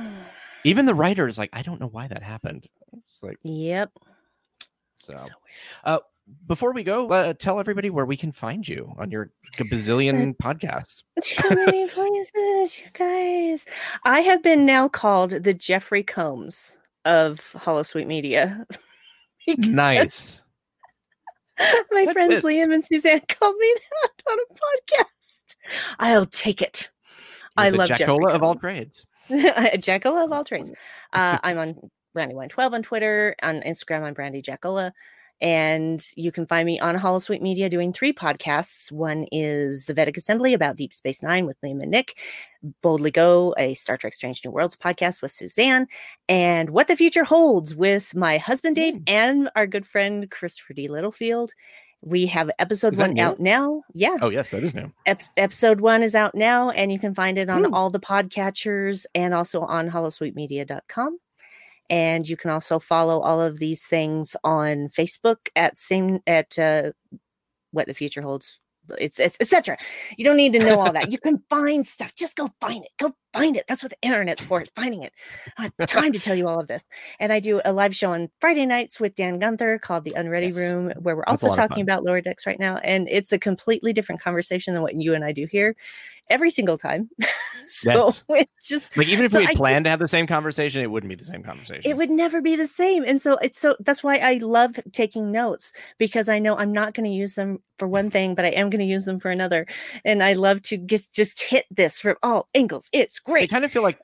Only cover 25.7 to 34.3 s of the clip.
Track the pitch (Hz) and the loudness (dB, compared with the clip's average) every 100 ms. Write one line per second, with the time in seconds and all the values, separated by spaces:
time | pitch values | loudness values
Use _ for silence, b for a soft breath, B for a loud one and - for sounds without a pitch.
25.7 | B B B 226 214 190 - 214 196 - | B B B 4 4 4 0 -2 -2 -2
26.7 | - - _ _ B B B B - 202 | -4 -8 _ _ B B B B 2 4
27.7 | 190 180 120 147 143 180 156 165 175 180 | 4 4 2 4 4 4 4 2 0 -4
28.7 | 175 110 - - _ - 277 311 233 226 | -8 -12 -18 -20 _ -4 2 4 4 2
29.7 | 190 190 196 262 339 320 294 294 190 - | 2 0 0 2 0 0 -2 -6 -8 -10
30.7 | - B B B 185 180 175 180 165 160 | -18 B B B 0 2 0 -2 -4 -6
31.7 | 160 - _ _ 165 135 131 131 - 254 | -10 -18 _ _ -8 -6 -8 -8 -2 -2
32.7 | 233 220 220 214 208 208 - 160 156 160 | -2 -6 -2 0 0 0 -2 -4 -4 -6
33.7 | 170 - 156 151 147 139 | -8 -6 -6 -6 -8 -10